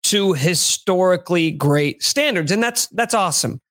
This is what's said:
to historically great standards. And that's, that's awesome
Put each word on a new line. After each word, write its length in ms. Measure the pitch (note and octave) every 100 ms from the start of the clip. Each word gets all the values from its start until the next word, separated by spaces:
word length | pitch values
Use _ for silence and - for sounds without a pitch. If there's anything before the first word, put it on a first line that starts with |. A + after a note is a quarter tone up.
to 300 | - G#3 G3
historically 1160 | D#3 D3+ E3+ - - - F#3 F#3 F3+ F3 F3 E3
great 540 | D#3+ C#3+ D3 D3 -
standards. 480 | - - D4 G3 D3+
And 100 | G3+
that's, 240 | A#3 A#3+ -
that's 260 | F#3+ A#3 A3+
awesome 440 | F3+ C#3+ A#2+ A2 _